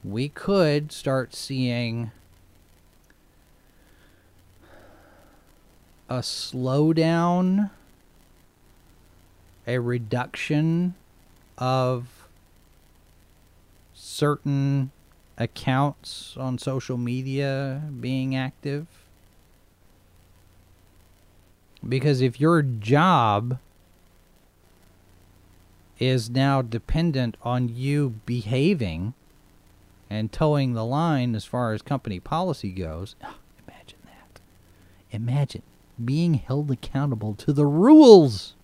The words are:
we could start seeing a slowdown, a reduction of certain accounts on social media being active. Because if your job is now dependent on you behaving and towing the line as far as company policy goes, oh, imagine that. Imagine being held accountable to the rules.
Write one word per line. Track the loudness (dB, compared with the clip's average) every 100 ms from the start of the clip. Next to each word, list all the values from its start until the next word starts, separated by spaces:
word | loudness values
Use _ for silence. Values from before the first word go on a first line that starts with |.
we | -8 -6 -6
could | -6 -2 2 2 0 -4
start | -8 -4 -4 -4 -12
seeing | -8 -4 -2 -2 -4 -6 -8 -12 _ -20 -20 -20 _ -20 _ _ _ _ _ _ _ _ _ _ _ _ -20 _ _ _ _ -20 -20 -20 -20 -20 -20 -20 -20 -20 _ _ _ _ _ -20 -10
a | -8
slowdown, | -6 -10 -10 -6 -2 2 2 2 2 2 0 0 0 0 -2 -8 -20 -20 _ _ -20 _ _ _ -20 -20 -20 -20 -20 -20 -20 -20 -20 -16 -6
a | -4
reduction | -2 -4 -4 -6 -6 -10 -4 0 0 0 -2 -6 _ _ _ -20 _ -8
of | -2 0 0 -4 -8 -20 -20 -20 _ _ _ _ _ _ _ -20 _ _ _ -20 _ -20 _
certain | -20 -16 -2 -2 -2 -2 -2 0 0 -4 _ _ _ _ -8
accounts | -8 -4 -2 0 0 -4 -18 -18 -16 -10
on | -6 -6
social | -4 -6 -6 -6
media | -4 -6 -6 -4 -4 -4 -6 -8 -10 -10
being | -6 -4 -4 -4
active. | -6 -8 -8 -8 -10 -20 _ -20 -20 -20 _ _ _ _ _ _ _ -20 _ -20 -20 -20 _ -20 _ -20 -20 -20 _ -20 _ _ _ -16 -6
Because | -2 0 2
if | 0 2
your | 2 2
job | 2 -4 0 2 4 4 4 2 -2 -8 -10 _ _ _ _ _ _ _ _ _ _ _ -20 -20 -20 -20 -20 -20 -20 -20 -20 -20 _ -4
is | 0 0 0
now | 0 2 2
dependent | -2 -6 -2 0 2 0 -4 -4
on | -4 -2 -2
you | -2 -2 0 0 -4 -6
behaving | -6 -2 0 2 0 -2 -4 -8 -8 _ -20 -20 -20 _ -20 _ -20 -10
and | -8 -6
towing | 0 0 2 0
the | -2
line | -4 -2 0 0 -2 -4
as | -6
far | -4 -2
as | -4
company | -4 -6 -6 -10
policy | -6 -4 -4 -6 -8
goes, | -8 -8 -8 -12 -16
oh, | -20 -20 -20 -20 -20
imagine | -20 -20 -20 -20
that. | -20 -20 -20 -20 -20 -20 -20 -20 -20 _
Imagine | -8 -2 -2 -2 -6 -18 -20 _ -10
being | -4 0 2
held | 0 -2 -4 -2
accountable | -4 -4 -4 -4 -4 -6 -6
to | -2
the | 2 2
rules. | 4 10 12 12 12 10 0 -12 -20